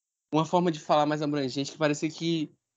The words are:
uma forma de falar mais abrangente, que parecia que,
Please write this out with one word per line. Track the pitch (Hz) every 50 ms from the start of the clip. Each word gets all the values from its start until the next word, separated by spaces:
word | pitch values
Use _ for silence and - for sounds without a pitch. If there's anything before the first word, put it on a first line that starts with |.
| _ _ _ _ _ _
uma | - 151 160
forma | 156 - 180 175 180
de | 160 151
falar | - - 170 151 147
mais | 147 151 151 151
abrangente, | 147 147 147 139 131 123 139 139 143 -
que | -
parecia | 160 147 147 147 - 156
que, | 151 - 165 170 170 160 147 - - _ _ _ _